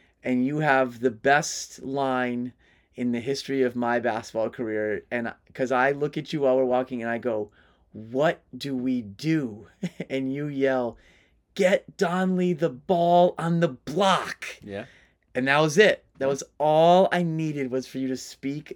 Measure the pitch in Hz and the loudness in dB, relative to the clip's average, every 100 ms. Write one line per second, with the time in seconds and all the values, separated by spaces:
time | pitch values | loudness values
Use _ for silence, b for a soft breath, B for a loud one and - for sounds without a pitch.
0 | b b 131 127 127 151 151 135 127 117 | b b -2 0 0 0 2 4 2 0
1 | 127 110 139 147 151 - - - - 139 | -2 0 2 2 2 -8 -12 -14 -8 -4
2 | 135 127 123 120 123 - b b b - | -2 -2 -2 -4 -8 -12 b b b -6
3 | 123 120 117 135 - 135 127 120 120 120 | -4 -2 -4 -6 -4 0 0 0 -2 0
4 | 117 110 - 110 113 - 113 107 107 98 | -2 -4 -6 -6 -6 -6 -6 -4 -2 -4
5 | - 120 117 - _ - 127 127 135 143 | -6 -6 -6 -10 _ -6 -2 2 0 0
6 | 147 156 151 156 139 127 131 127 127 127 | -4 -6 -8 -2 2 2 2 0 -2 -6
7 | 117 117 120 107 104 b b b b 107 | -4 -4 -4 -4 -6 b b b b -18
8 | 110 131 156 165 _ 127 143 127 127 127 | -8 0 0 0 _ -12 -8 -4 -2 -4
9 | 104 101 151 160 123 104 101 _ 180 - | -6 -6 -2 -2 -2 -8 -18 _ -10 -8
10 | - 135 131 139 147 139 135 131 120 - | -8 -6 -4 -4 -6 0 0 0 -2 -6
11 | b b b b _ - 185 196 - - | b b b b _ 0 2 2 -2 -4
12 | 180 180 185 185 180 156 165 123 - 175 | -2 0 0 2 0 0 -2 -4 -2 2
13 | 170 175 180 - 165 170 165 127 - 151 | 6 6 6 2 -2 2 0 -2 -6 0
14 | 196 160 110 - - - 104 98 120 b | 2 2 0 -10 -14 -16 -12 -12 -12 b
15 | b b _ 127 131 147 160 147 202 - | b b _ -4 2 2 4 6 4 4
16 | _ _ 135 139 - _ 151 156 170 180 | _ _ -2 -2 -6 _ 2 6 6 6
17 | 190 175 175 160 156 143 131 131 127 135 | 6 2 0 -2 -4 -4 -4 -4 -4 -6
18 | 131 127 - - 135 147 - | -4 -6 -8 -10 -8 -8 -10